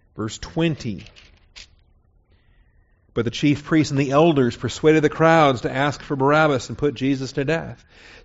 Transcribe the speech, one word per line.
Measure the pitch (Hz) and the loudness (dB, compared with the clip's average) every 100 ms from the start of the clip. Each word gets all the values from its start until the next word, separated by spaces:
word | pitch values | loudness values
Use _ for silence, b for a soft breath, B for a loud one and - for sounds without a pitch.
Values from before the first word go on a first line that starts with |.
| _ - | _ -10
Verse | 110 - | -8 -8
twenty, | - 160 165 147 123 92 - - - _ _ - - _ _ _ _ _ _ _ _ _ _ _ _ _ _ | -8 -2 -2 -2 -8 -10 -14 -20 -20 _ _ -20 -20 _ _ _ _ _ _ _ _ _ _ _ _ _ _
but | - | -6
the | 117 | -4
chief | - 147 143 | 0 0 0
priests | - 160 143 | 0 0 2
and | 139 | 0
the | 139 | 0
elders | 139 170 143 123 - | 4 4 4 0 -2
persuaded | 113 - 156 156 | -8 -2 2 4
the | 147 | 2
crowds | - 160 165 147 123 | 2 4 6 4 2
to | 147 | -4
ask | 131 143 131 | -2 -4 -4
for | - | -6
Barabbas | 143 135 151 156 131 - | -2 2 4 2 0 -4
and | 113 | -4
put | 147 | -4
Jesus | 123 131 135 131 | -2 -2 -4 -6
to | - | -6
death. | 139 165 139 117 _ B B B | -4 -4 -6 -16 _ B B B